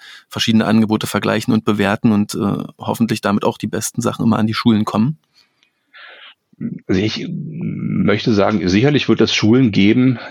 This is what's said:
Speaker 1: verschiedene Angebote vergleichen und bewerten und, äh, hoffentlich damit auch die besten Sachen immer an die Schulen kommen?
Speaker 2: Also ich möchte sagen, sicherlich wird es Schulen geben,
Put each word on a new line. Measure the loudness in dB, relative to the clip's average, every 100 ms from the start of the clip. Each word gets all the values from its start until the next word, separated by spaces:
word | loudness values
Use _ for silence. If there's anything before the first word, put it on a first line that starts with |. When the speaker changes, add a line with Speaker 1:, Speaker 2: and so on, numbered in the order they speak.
| -10 -20 _
Speaker 1:
verschiedene | -6 0 0 2
Angebote | 2 2 -2 -2
vergleichen | -4 -2 -2 0
und | -2 0
bewerten | 0 0 0 2
und, | 2 0 -2
äh, | -2 -4 -8 -10
hoffentlich | -6 -2 -2 -2
damit | -2 0
auch | -2 -4
die | -6
besten | -6 -6 -4
Sachen | -4 -2
immer | 0 0
an | 0
die |
Schulen | -2 0 0 0
kommen? | -2 -2 -4 _ _ _ _ _ _ _ -20 -20 -20 -20 _ _ -12 -12 -10 -4
Speaker 2:
Also | -2
ich | -2 -4 -8
möchte | -10 -10 -8 -8 -6 -4 0 0 0 2
sagen, | 2 2 0 2
sicherlich | 2 4 2 2
wird | 2
es | 2 2
Schulen | 4 4 4
geben, | 4 4 4 2 0 -6